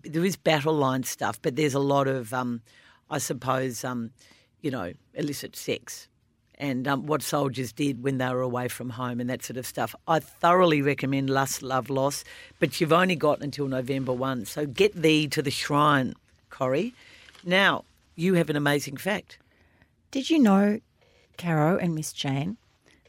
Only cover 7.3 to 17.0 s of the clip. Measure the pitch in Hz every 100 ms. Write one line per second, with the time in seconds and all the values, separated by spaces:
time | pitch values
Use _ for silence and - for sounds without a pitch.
7.3 | 147 143 127 123 - 143 120 127 135 127
8.3 | 127 127 120 127 - 123 113 127 120 123
9.3 | 123 - 123 123 - 117 - - 160 -
10.3 | - 170 180 180 151 139 139 135 139 135
11.3 | 135 135 - 131 131 117 135 135 139 -
12.3 | - - _ 156 - 160 160 185 165 147
13.3 | 143 143 131 139 131 123 135 131 127 131
14.3 | 131 98 - 151 123 208 180 160 156 151
15.3 | 156 143 135 - 143 151 143 127 - _
16.3 | _ _ - 131 135 226 -